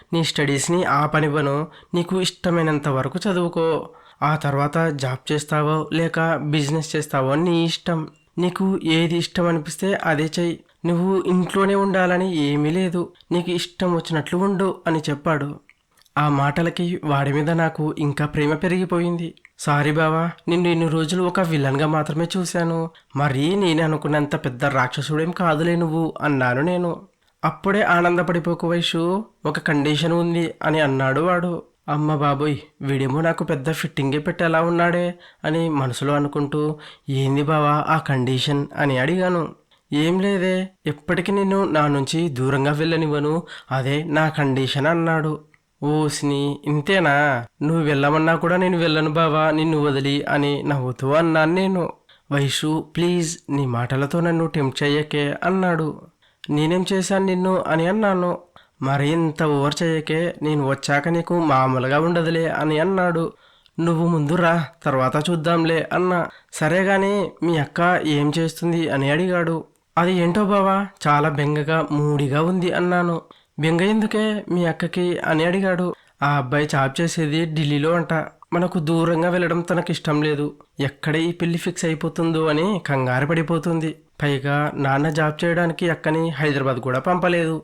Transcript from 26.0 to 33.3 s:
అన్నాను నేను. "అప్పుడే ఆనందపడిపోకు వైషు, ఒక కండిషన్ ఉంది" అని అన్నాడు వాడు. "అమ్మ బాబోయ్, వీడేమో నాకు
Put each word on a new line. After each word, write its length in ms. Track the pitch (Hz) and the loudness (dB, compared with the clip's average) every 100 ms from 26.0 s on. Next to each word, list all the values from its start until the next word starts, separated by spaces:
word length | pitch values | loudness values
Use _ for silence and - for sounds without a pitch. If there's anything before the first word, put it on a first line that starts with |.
| 160 - | -2 -2
అన్నాను 400 | 147 139 127 123 | -2 2 2 2
నేను. 400 | 160 180 175 165 - _ _ _ 156 | 0 0 -2 -6 -12 _ _ _ -4
"అప్పుడే 360 | - 196 202 | -2 0 2
ఆనందపడిపోకు 880 | 214 175 175 175 175 175 170 170 170 | 4 4 4 2 0 0 -2 -2 -2
వైషు, 560 | 170 170 170 170 190 220 _ 147 | 0 0 -2 0 -2 -6 _ -6
ఒక 140 | 147 | -4
కండిషన్ 540 | - 147 143 147 165 | 0 0 2 0 2
ఉంది" 400 | 170 170 170 165 - | 2 2 0 -2 -2
అని 160 | 156 156 | -2 2
అన్నాడు 420 | 147 135 135 135 | 2 2 2 2
వాడు. 420 | 170 180 175 170 - _ - | 2 0 -2 -6 -10 _ -6
"అమ్మ 260 | 147 151 156 | -2 0 0
బాబోయ్, 420 | 147 139 151 143 - _ | 0 0 -2 -4 -8 _
వీడేమో 400 | 135 139 135 139 | -4 -2 0 0
నాకు 220 | 165 | 0